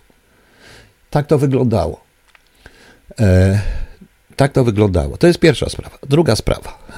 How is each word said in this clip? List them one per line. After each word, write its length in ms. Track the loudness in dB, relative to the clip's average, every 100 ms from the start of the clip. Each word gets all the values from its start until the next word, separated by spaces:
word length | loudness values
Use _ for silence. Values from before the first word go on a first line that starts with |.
| _ _ _ _ _ _ -20 -20 _ _ _
Tak 180 | -4 0
to 100 | 0
wyglądało. 640 | 0 0 0 0 -2 -6 _ _ _ _ _ _ -20 _ -20 _ -16 -2
E... 400 | 2 4 4 2 -2 -4 -8 -12 -20 _ _ -2
Tak 160 | -2
to 100 | 0
wyglądało. 540 | 0 2 0 0 -4 0
To 100 | 2
jest 120 | 4
pierwsza 300 | 2 0 -4
sprawa. 280 | -8 -14 -16 -4
Druga 260 | 0 0 -2
sprawa. 420 | -2 -6 -8 -20 -18